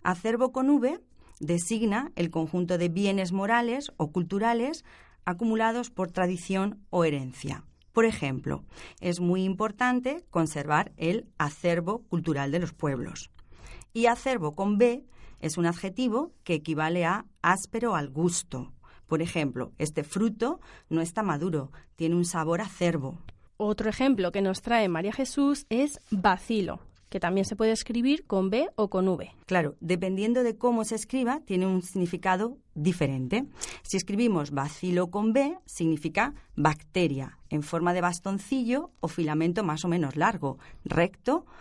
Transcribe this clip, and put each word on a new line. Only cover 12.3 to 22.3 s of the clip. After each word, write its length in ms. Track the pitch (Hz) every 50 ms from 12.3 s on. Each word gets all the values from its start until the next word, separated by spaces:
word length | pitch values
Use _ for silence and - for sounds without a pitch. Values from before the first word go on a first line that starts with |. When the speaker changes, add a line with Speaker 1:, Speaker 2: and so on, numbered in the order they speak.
| 151 139 139 139
Speaker 1:
de 100 | 147 175
los 120 | 175 -
pueblos. 580 | - - - 147 135 120 131 - - - - - - - - - - - - - - - - _
Y 140 | - 226 233
acervo 480 | 233 240 240 - 269 254 233 160 151 151
con 240 | - 196 202 208 202
B 260 | 240 240 240 - - - - - - - - -
es 180 | - 156 - 175
un 80 | 170
adjetivo 680 | 165 170 - - 190 180 - 254 240 208 254 320 339 - - -
que 100 | - 170
equivale 500 | 147 151 165 156 151 156 160 175 180 170
a 220 | 165 190 220 - - _ _
áspero 520 | - 175 185 185 - - - 226 240 233 190
al 140 | 156 143 135
gusto. 640 | 131 151 170 175 170 - - - - 123 123 - - - - - - - -
Por 140 | - 160 151
ejemplo, 520 | 165 170 - 170 147 135 - 127 127 - - -
este 260 | 156 151 - 160 143
fruto 560 | - - 196 226 226 220 - 226 269 349 - - - - - - -
no 120 | 160 165
está 220 | 165 170 - 220
maduro, 500 | 214 185 151 143 165 190 160 147 139 139 - - - - _
tiene 180 | - 165 160 170
un 100 | 175 175
sabor 360 | 170